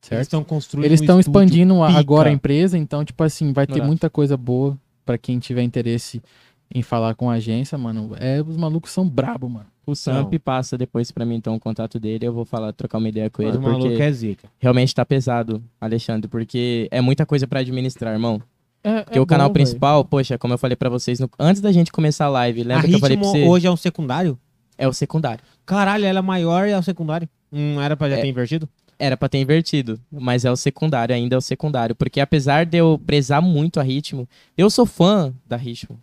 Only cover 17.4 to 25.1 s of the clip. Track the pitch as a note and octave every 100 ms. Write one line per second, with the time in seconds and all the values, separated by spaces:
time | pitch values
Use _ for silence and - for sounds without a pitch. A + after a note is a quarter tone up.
17.4 | C3 C3+ B2+ B2+ B2+ B2 A#2 A2 A#2 G#2+
18.4 | A2+ _ _ _ G#3 A3 G#3 A3+ C3 C#3+
19.4 | C#3 E3+ C#3 A#2+ C#3 D3 C3+ C#3+ C3 A#2+
20.4 | B2 B2 C3 B2 C3 B2 - B2 C3 _
21.4 | D3+ G3+ G#3 F3+ E3 - D#3 D3 D3 C3+
22.4 | A#2+ A#2 A#2 B2+ D3+ G3 C#3+ C3+ G2+ G3
23.4 | D3 F3+ F3 F3 F#3 - D3 B2+ F3+ B2+
24.4 | _ _ _ _ C3+ B2+ D3